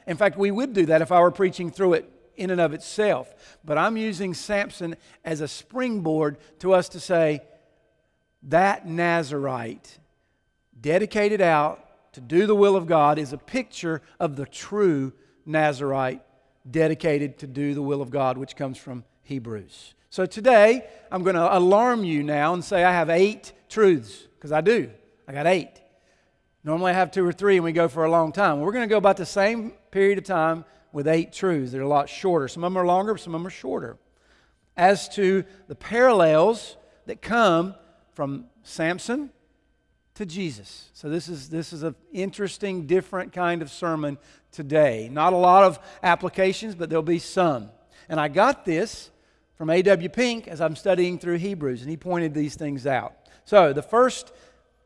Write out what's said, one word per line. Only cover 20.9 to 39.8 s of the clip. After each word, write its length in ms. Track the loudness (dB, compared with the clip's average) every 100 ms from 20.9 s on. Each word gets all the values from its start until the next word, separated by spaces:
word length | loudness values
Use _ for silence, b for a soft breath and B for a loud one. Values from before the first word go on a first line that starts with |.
| B B
I'm 120 | -4
gonna 260 | -2 0 2
alarm 540 | 4 4 4 4 0 -2
you 180 | -2
now 300 | -2 -2 0
and 100 | -2
say 200 | -2 2
I 100 | 2
have 160 | 2 2
eight 420 | 2 2 0 -14 -20 _
truths, 600 | 2 2 2 -2 -18 -20 _
'cause 120 | -4
I 100 | 0
do. 300 | 2 0 -2 -12 _ _ -14
I 60 |
got 140 | -2 0
eight. 340 | 0 -2 _ _ _ _ _ _ _ _ _
Normally 280 | -6 -2 0
I 40 | 0
have 160 | 0
two 140 | 0 -2
or 80 |
three 220 | 0 2 2
and 100 | 2
we 80 |
go 140 | 0 0
for 180 | 0 2
a 40 |
long 220 | 2 0
time. 300 | 0 0 0
We're 100 | -2
gonna 160 | -4 0
go 100 | 2
about 200 | 4 2
the 80 | -2
same 460 | 0 0 -2 -8 -14 _
period 260 | 0 2 2
of 40 |
time 400 | -2 0 0 -2 -8 b b
with 140 | -4 0
eight 260 | 0 0
truths. 380 | -4 -2 0 -2
They're 100 | -6
a 60 | 0
lot 200 | 0 0
shorter. 400 | -4 0 0 -2
Some 160 | -4
of 80 | -4
them 60 | 0
are 80 | 2
longer, 320 | 2 0 -6
some 180 | -6 -8
of 60 |
them 60 | -10
are 40 |
shorter. 460 | -12 -8 -8 -8 -14 _ _ _ _ _ _ _ 2
As 320 | 4 4 -2
to 340 | -2 2 2 -2 B -20
the 80 | -18
parallels 1040 | -6 2 4 6 6 6 4 2 -8 -20 b b -16
that 140 | -14
come 540 | -4 2 4 2 0 -8 _ _ _
from 320 | -8 -8 -8 -14 _
Samson 640 | -16 -6 -4 -4 -6 -6 -6 -14 _ _ _ _